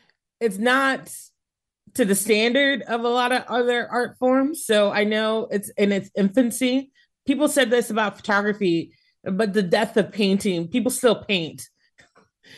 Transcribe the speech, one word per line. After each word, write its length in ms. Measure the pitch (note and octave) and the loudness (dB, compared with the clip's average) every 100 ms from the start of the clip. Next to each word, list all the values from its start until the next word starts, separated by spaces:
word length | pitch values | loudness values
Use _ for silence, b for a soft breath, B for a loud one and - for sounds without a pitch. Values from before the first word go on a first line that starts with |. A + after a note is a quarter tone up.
| b b _ - | b b _ -4
it's 180 | A#3 F#3+ | -4 0
not 560 | A#3 C4 C4+ C4 - - - _ _ _ _ _ _ - | 0 2 2 -2 -8 -18 -20 _ _ _ _ _ _ -2
to 100 | A3 | 0
the 100 | G3 | 2
standard 680 | - G#3+ A3+ B3+ C#4 C#4 | 2 2 2 2 2 0
of 180 | - A#3 | -2 -4
a 80 | A#3+ | 0
lot 240 | A#3+ B3 | 0 0
of 100 | B3+ - | 0 -2
other 360 | A3+ A#3+ A#3+ - | -2 0 0 -2
art 280 | A#3 A#3+ - | -4 -4 -2
forms. 480 | B3+ C4 C4+ D#4+ - | 2 2 2 -2 0
So 260 | G#3+ G3+ | 2 2
I 120 | G#3 | 2
know 460 | G#3 G#3+ A3 A3 - | 0 0 0 -2 -2
it's 180 | G#3 G3+ | -6 -6
in 200 | - G3+ | 0 0
its 180 | G3 G3 - | 0 -4 -2
infancy. 760 | G3 C4+ A#3+ - B3+ C4 C4+ b b _ - | 0 2 0 2 0 0 -4 b b _ -4
People 240 | C4+ D4 | 0 2
said 200 | D4 B3 | 2 2
this 200 | A#3+ A#3 | 2 0
about 260 | A3 G#3 G3+ | -2 -2 -4
photography, 800 | - G3+ G#3 G#3 F#3+ E3 - b b b - | -2 0 0 0 0 0 -4 b b b -6
but 260 | F#3+ A3 | -2 0
the 120 | G3 | 0
death 340 | F#3 G#3 A3 - | 0 0 0 0
of 160 | F3+ | -2
painting, 560 | - G3+ G3 G3+ F3 E3+ | 0 0 0 0 -2 -2
people 220 | B3 A3 | -2 -2
still 300 | B3+ A#3+ G3+ | 0 0 0
paint. 460 | - G3 D#3 C3 - _ _ _ _ _ _ _ B | -2 -4 -4 -10 -20 _ _ _ _ _ _ _ B